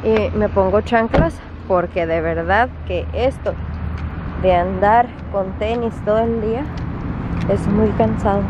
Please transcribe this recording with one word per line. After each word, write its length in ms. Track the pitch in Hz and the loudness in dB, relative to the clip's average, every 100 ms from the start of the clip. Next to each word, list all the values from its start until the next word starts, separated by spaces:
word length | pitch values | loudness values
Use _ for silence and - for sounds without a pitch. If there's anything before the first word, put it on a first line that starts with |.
Y 320 | 220 220 202 214 | 2 2 2 0
me 140 | 208 | 0
pongo 320 | 202 190 202 | 2 4 2
chanclas 580 | 208 233 226 262 330 - - - - | 2 2 4 4 2 0 -14 -16 0
porque 380 | 185 175 185 165 | 0 0 -2 0
de 140 | 165 | 0
verdad 480 | 160 165 170 196 254 - - | 0 -2 0 2 2 -2 -6
que 180 | 180 170 | -4 -4
esto 400 | 170 247 277 214 160 - - - - - - - - | 0 0 0 -6 -6 -6 -8 -6 -6 -8 -8 -8 -2
de 140 | 185 180 | 2 4
andar 500 | 175 190 202 226 240 - - | 2 2 4 6 4 -2 -6
con 200 | 202 190 190 | -4 -4 -4
tenis 340 | 208 233 233 - - | -4 -2 -2 -4 0
todo 140 | 214 | 2
el 220 | 233 233 | 2 0
día 200 | 214 226 302 - - - - - - - - | -2 -2 -4 -6 -6 -6 -6 -6 -4 -4 0
es 180 | 196 - | 0 2
muy 220 | 202 220 | 2 2
cansado. 500 | 196 220 220 220 196 196 | 4 2 2 0 0 0